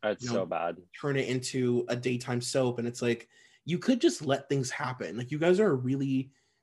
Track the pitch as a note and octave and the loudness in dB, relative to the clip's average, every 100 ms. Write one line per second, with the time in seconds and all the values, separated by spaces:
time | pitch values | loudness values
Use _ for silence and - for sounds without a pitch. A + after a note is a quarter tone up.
0 | G#2+ G2+ B2 G#2+ F2 E2 E2+ E2+ - - | -2 -2 -2 -2 0 -2 -2 -6 -14 -6
1 | D3 C3+ B2 B2+ B2 C3 B2 A#2+ - B2 | -2 0 0 -2 -2 0 2 2 0 -2
2 | B2+ B2 B2 B2 A#2+ C#3 B2+ A#2+ A#2 A#2+ | -2 -2 -2 -4 0 2 2 0 -4 -2
3 | A#2+ A#2 - _ - _ C#3 F3 - B3+ | 0 0 -4 _ -20 _ -4 -2 2 4
4 | E4 - D#3 C#3 - C#3 B2+ - C3 B2 | 4 2 0 0 2 0 0 -4 -6 -4
5 | E2+ G#2+ B2 D3+ E3+ F#3 G#3+ C3 B2+ C#3 | -6 -6 -6 0 4 6 4 2 0 0
6 | C3+ C3 C3 _ _ _ | 2 0 -2 _ _ _